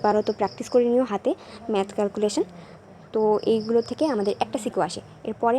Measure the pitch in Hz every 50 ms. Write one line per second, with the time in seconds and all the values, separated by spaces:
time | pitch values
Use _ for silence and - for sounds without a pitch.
0 | - 208 208 214 214 - 208 - 208 190 - - - - - 247 240 240 240 254
1 | 262 226 202 190 - 254 370 - - - - - - - 214 196 190 202 - -
2 | 208 196 - 208 214 208 - 302 440 - - - - - - - - - - -
3 | - - - 220 220 214 214 - - - 226 220 214 220 233 233 233 - 247 -
4 | 302 311 233 208 196 208 196 - - - - 247 - - - 196 156 175 - -
5 | - - - - - 220 214 - 233 233 233